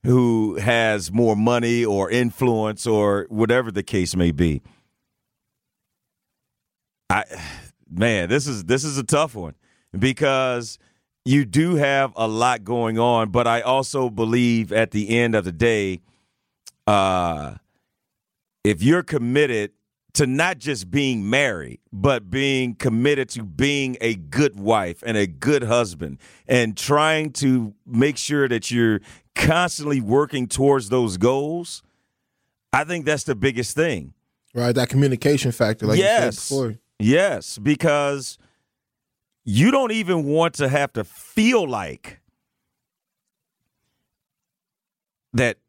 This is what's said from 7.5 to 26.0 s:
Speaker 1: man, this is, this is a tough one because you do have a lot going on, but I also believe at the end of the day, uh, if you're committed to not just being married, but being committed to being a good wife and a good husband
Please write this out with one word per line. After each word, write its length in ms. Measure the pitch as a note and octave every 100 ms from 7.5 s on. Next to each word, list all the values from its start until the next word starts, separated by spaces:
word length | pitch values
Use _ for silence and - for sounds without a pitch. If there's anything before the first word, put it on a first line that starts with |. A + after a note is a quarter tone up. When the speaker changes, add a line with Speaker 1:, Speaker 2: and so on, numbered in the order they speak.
| C2 - _ _
Speaker 1:
man, 380 | E2 A#2 G#2 F2
this 180 | C3+ C#3
is, 180 | A2
this 200 | E2+ C3
is 120 | D3+ C#3
a 60 |
tough 320 | A#2 D3 D3+
one 200 | A2 E2 - _ _ _ F#2+
because 800 | B2+ B2 D3 C3+ C3 A#2+ A2+ - _ _ _ _
you 200 | B2+ C#3
do 300 | B2 B2+ E3+
have 380 | D#3+ C#3+ C#3 C3+ -
a 120 | A2+
lot 360 | A2 B2 A#2+
going 340 | G2 A#2+ A2+ A2
on, 320 | A#2+ A#2 G#2+
but 160 | A#2 A#2
I 140 | A#2
also 480 | A2+ C3 C3 C#3 B2
believe 640 | G#2+ A2+ A#2+ A#2+ A#2 G2+
at 200 | G#2+ A2+
the 260 | G#2+ G2+ A#2
end 160 | A#2+
of 100 | A2
the 80 | F#2
day, 480 | E2 A#2 A2 G2 F2+ _ _ _ _ _ _ - _ -
uh, 680 | G2+ F#2+ F#2 F2 D#2+ D2 G1+ _ _ _ _ _ _ _ _ _ _
if 180 | G#2 F2
you're 200 | A#2 F3
committed 680 | - D3+ A#2+ C3+ D3 A2+ G#2 _ _ _ _
to 120 | - C#3
not 320 | C3 F3 D#3
just 320 | C#3 B2 F2+
being 380 | C3+ C#3 A#2 G2+
married, 520 | C3 C#3 F2+ C2 - _
but 380 | G2 C#3 B2+ F#2+
being 440 | C3 C#3 C3 B2+
committed 540 | G#2+ C3 A2+ C3+ C#3+ C3
to 120 | B2
being 540 | G#2 C#2+ C#3 C#3+ C3 B2
a 140 | A2+
good 440 | G#2 D2 B2 D3 G2+
wife 440 | G2+ A2 G#2 - A#2
and 100 | A2
a 100 | G2
good 360 | C#2 C#3 C#3+
husband 540 | A#2 A#2+ A2 D#2+